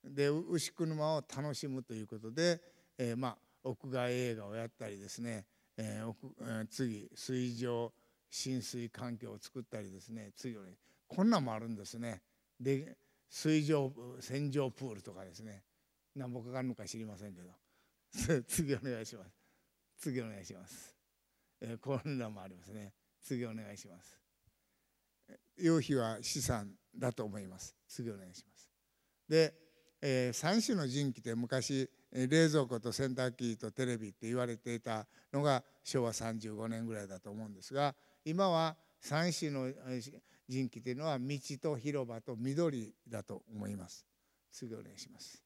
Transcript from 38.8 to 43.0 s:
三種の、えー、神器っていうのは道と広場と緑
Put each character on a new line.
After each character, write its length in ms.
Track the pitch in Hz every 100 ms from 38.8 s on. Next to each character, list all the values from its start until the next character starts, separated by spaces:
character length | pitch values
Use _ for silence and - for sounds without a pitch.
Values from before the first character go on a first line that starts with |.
| _ _
三 320 | - 147 175 156
種 140 | 151
の、 160 | 139 127
え 60 |
ー、 480 | 139 131 127 123 190 _ _ -
神 220 | 131 127
器 120 | 113
っ 20 |
て 80 | 123
い 20 |
う 40 | 123
の 100 | 160
は 120 | 135
道 200 | 127 143 - 135
と 140 | 160 135
広 280 | 139 143 120
場 140 | 113
と 160 | - 113
緑 580 | 127 143 170 131 110 -